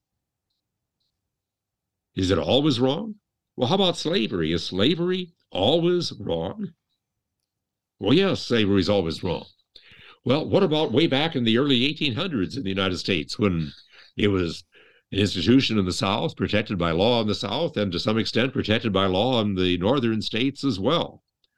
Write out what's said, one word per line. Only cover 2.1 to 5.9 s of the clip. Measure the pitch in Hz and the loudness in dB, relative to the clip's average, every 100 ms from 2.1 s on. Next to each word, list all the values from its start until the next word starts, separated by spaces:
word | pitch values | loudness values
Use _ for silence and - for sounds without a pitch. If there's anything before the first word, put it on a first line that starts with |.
Is | - 92 | -2 0
it | 87 | 0
always | 76 123 151 117 | 2 2 2 2
wrong? | 131 151 220 - _ _ _ - | 2 0 -6 -12 _ _ _ -4
Well, | 123 | 0
how | |
about | 196 185 - | 2 2 0
slavery? | 151 196 208 92 78 | -2 -2 -2 -2 -2
Is | 82 | -2
slavery | - 92 120 165 175 185 180 _ _ | -4 0 0 0 -2 -4 -8 _ _
always | 90 107 170 170 | 0 2 2 2